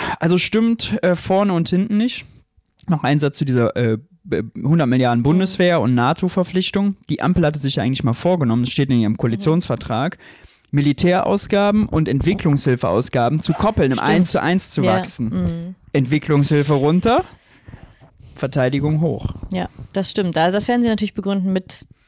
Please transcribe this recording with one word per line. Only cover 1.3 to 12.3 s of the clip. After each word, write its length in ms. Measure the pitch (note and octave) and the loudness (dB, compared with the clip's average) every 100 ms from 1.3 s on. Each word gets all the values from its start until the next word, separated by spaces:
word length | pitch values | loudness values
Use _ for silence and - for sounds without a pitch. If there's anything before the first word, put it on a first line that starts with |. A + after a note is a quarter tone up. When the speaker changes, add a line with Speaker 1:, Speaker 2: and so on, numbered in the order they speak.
| F#3+ G3+ | 2 2
Speaker 1:
und 160 | E3+ E3+ | 0 0
hinten 280 | F3+ G3+ G#3 | 0 0 0
nicht. 280 | A#3+ - - - _ _ _ _ - | 0 -4 -12 -20 _ _ _ _ -4
Noch 160 | D3+ | -2
ein 140 | C3+ D3 | 2 2
Satz 180 | C#3+ - | 0 -2
zu 100 | C#3 | 0
dieser, 300 | B2 A2+ B2 | 2 2 2
äh, 220 | A#2 A2 - _ | 0 -2 -6 _
b-, 200 | G3 G2 A2+ - | -6 -4 -4 -6
hundert 280 | A#2+ E3 B2+ | 0 2 2
Milliarden 320 | B2+ B2 A#2+ | 2 2 2
Speaker 2:
Mhm. 20 | |
Speaker 1:
Bundeswehr 580 | C3+ F3 F#3 - F3+ E3 | 2 2 0 2 2 2
und 140 | A2+ B2 | 2 2
nato-Verpflichtung. 1000 | B2 E3 F3+ F#3+ F3 F#3 F#3 G3 G3+ F#3+ - | 2 0 -2 -2 -2 -2 -2 0 -2 -4 -6
Die 140 | - | -2
Ampel 200 | - F3+ | 0 2
hatte 140 | D3+ D3+ | 0 0
sich 200 | C3+ C#3+ | -2 -2
ja 60 | |
eigentlich 200 | A2+ C3 | -2 0
mal 100 | - | -2
vorgenommen, 520 | A#2 E3+ F3+ B2 A#2 B2 | 0 0 0 2 0 0
das 60 | |
steht 200 | - C3+ | -2 0
in 80 | A#2+ | 2
ihrem 140 | G#2+ | 2
Speaker 2:
Mhm. 40 | A2+ | 0
Speaker 1:
Koalitionsvertrag, 1000 | B2 G#2 D#3 E3 - B2+ - A2+ D#3+ - - - - _ _ | -2 0 0 0 0 -4 -4 -4 -4 -6 -18 -20 -20 _ _
Militärauskaben 1160 | C#3+ C#3+ C3+ F3 F3+ - G3+ - G3+ G3+ G#3 G#3 | 0 2 2 2 2 2 0 0 2 2 2 2
und 200 | D#3+ D#3 | 0 0
Entwicklungshilfeausgaben 1300 | C#3 D#3+ | 0 0